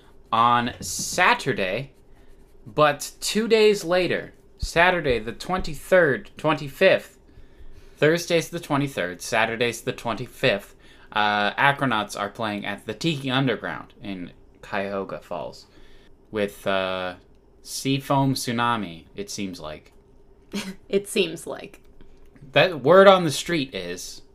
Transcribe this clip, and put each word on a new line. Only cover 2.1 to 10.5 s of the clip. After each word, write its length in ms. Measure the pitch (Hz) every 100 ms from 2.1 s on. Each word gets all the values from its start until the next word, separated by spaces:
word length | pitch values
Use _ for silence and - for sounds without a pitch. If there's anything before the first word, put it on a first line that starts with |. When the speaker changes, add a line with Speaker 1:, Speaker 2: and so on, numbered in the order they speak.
| - - - - - -
Speaker 1:
but 460 | 107 151 143 - -
two 280 | - 208 226
days 360 | 220 214 202
later, 480 | 165 180 175 98 85 - - -
Saturday 600 | - 165 180 180 147 117
the 140 | 110
twenty-third, 1000 | 110 - 185 180 143 - 185 156 117 - -
twenty-fifth, 840 | 151 147 147 - 190 123 - - - - - - - - - -
Thursday's 520 | 147 170 170 170 -
the 120 | 127
twenty-third, 600 | - 143 143 120 90 87
Saturday's 640 | - 110 113 113 120 113
the 100 | -
twenty-fifth, 840 | 123 120 104 123 - 131